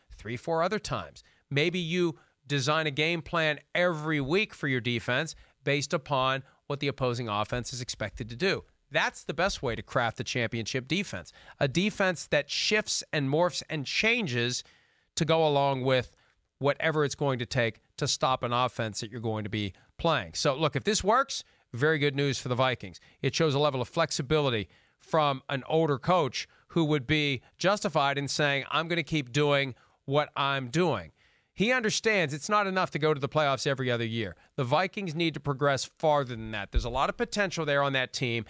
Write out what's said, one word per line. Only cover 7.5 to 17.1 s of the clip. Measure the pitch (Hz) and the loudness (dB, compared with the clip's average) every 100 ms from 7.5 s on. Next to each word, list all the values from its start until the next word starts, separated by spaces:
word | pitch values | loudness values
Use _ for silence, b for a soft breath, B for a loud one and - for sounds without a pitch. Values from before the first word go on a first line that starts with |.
| 123 120 | -4 -6
is | 123 | -8
expected | 123 - 104 - 113 | -8 -6 -6 -8 -10
to | 120 | -4
do. | 190 131 - _ _ | -2 -2 -4 _ _
That's | 151 226 - | -2 -2 -4
the | - 151 | -8 -2
best | 190 - | -2 0
way | 131 110 | -4 -4
to | |
craft | - 131 117 - | -2 0 0 -2
the | |
championship | 117 127 113 117 110 131 127 | -4 -2 -2 -4 -4 -6 -2
defense. | 175 - 92 82 - B B | -4 -4 -8 -12 -18 B B
A | 139 | 0
defense | 123 208 - 190 165 - | 2 0 2 0 0 0
that | 151 - | -2 0
shifts | - - 214 208 - - | -2 0 0 0 -4 -2
and | 156 135 | -2 0
morphs | 151 175 - - | 2 2 0 -6
and | 156 131 | -6 -4
changes | - 220 240 180 123 120 123 - b b b b - | 0 2 2 0 0 0 -2 -8 b b b b -2
to | 156 | 2
go | 160 156 | 4 4
along | 143 139 135 | 4 2 2
with | 127 127 - _ b b _ - | 2 2 0 _ b b _ -2
whatever | 139 139 160 151 | 0 2 0 2
it's | 143 | 0